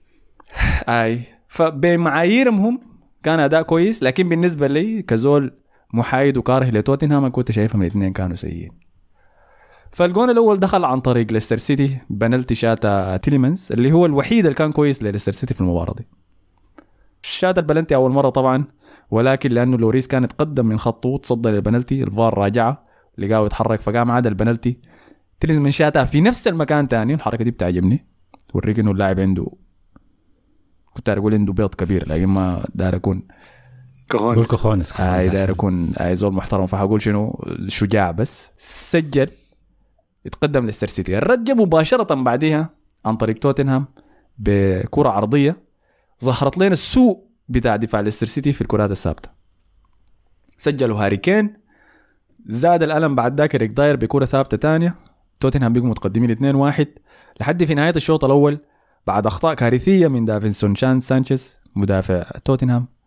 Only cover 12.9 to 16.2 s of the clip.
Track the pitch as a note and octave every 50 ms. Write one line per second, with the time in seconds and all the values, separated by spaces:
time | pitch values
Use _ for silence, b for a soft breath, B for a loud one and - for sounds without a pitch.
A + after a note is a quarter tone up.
12.9 | G2+ G2 F#2 F#2+ F#2 F#2 - D3 C#3+ C3+ B2+ C3 E3+ F#3+ - - - A2+ B2 C3+
13.9 | D#3 E3+ F3 E3 C#3+ C#3+ C#3 - A3+ A#3 G3 D#3+ C3+ - D#3 D3+ D3+ - D3 D3
14.9 | C3+ - A2+ G#2 G2 G#2 - - G2 - - B2 - - F#2+ F2+ F2 F2 E2 -
15.9 | - - - - _ _